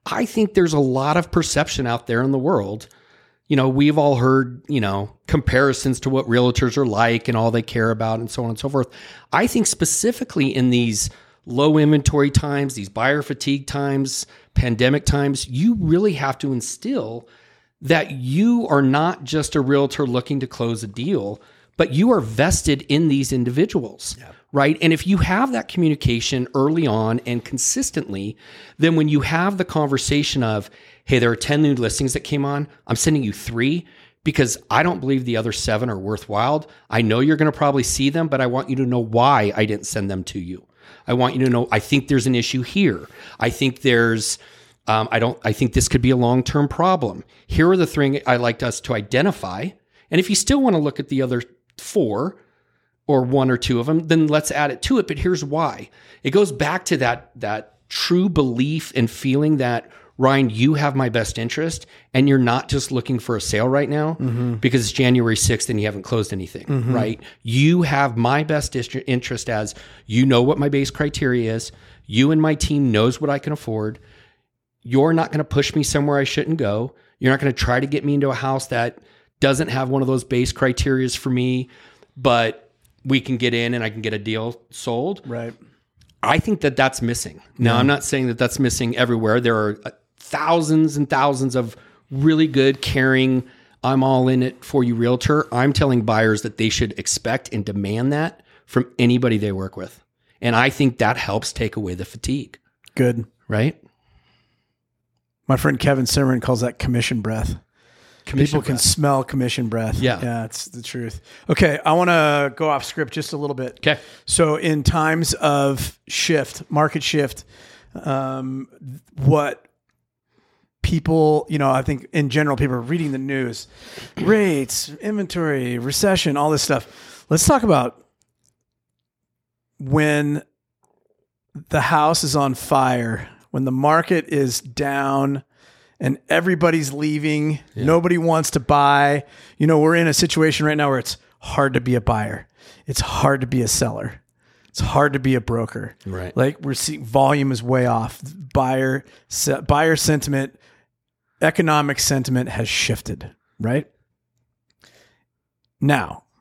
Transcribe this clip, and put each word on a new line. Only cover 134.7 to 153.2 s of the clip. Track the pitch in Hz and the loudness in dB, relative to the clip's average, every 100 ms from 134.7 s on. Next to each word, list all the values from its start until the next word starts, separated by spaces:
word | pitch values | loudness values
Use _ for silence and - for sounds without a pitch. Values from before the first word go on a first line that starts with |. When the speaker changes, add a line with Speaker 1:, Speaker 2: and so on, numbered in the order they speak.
| 120 139 139 139 139 139 139 - _ _ _ _ - | -6 -4 -2 -2 0 0 -2 -8 _ _ _ _ -6
Speaker 2:
and | 131 139 - | -4 -4 -2
everybody's | 160 175 165 170 160 139 | 0 2 2 2 2 -2
leaving, | 139 156 151 151 151 151 151 - | -4 -4 -2 -2 0 -2 -4 -8
Speaker 1:
Yeah. | 110 | -2
Speaker 2:
nobody | 139 170 175 175 | 2 2 2 2
wants | 165 160 151 | 2 0 0
to | 147 | -2
buy. | 123 143 143 143 143 147 - - - - | 2 4 4 4 2 0 -4 -18 -16 -2
You | 151 | 2
know, | 156 | 4
we're | 160 | 4
in | 170 165 | 4 2
a | |
situation | 143 165 156 160 143 151 | 2 0 2 0 2 0
right | 151 | 0
now | 143 | 0
where | 131 | -2
it's | - - _ _ | -4 -10 _ _
hard | - - 135 | -6 0 0
to | 127 | 0
be | 123 | 0
a | 120 | 0
buyer. | 113 110 107 104 - _ - - - | 0 -2 -4 -8 -14 _ -20 -16 -8
It's | 127 | -6
hard | - - 143 135 | -4 0 0 0
to | 127 | 0
be | 131 | -2
a | 113 | 0
seller. | - 120 107 104 - _ _ _ _ _ | 0 -2 -4 -10 -12 _ _ _ _ _
It's | - | -6
hard | - 143 147 | -2 2 2
to | 135 | 0
be | 131 127 | 0 0
a | |
broker. | 110 117 110 113 107 - | -2 -4 -4 -8 -12 -14
Speaker 1:
Right. | 98 92 90 - | -12 -10 -4 -2
Speaker 2:
Like, | 135 156 | -2 -2
we're | 143 | -6
seeing | 123 - 151 | -4 -6 -8
volume | 120 135 135 147 139 | -2 2 4 2 0
is | 120 | -2
way | 120 131 123 | 0 0 2
off. | 113 123 - 135 185 135 | 0 -4 -10 -16 -16 -4
Buyer | 135 127 131 131 135 - _ _ | -2 0 0 0 -2 -8 _ _
se-, | - 143 135 135 | -4 -2 -2 2
buyer | 147 160 | 2 4
sentiment, | 156 - 147 143 139 135 - _ _ _ _ _ _ _ _ | 2 2 0 0 -4 -4 -10 _ _ _ _ _ _ _ _
economic | 156 - 160 151 143 135 | 0 2 2 2 0 -2
sentiment | - 135 127 123 120 | 0 0 0 -2 -2
has | - 117 | -4 -4
shifted, | - - 113 - - | -2 -2 -4 -6 -12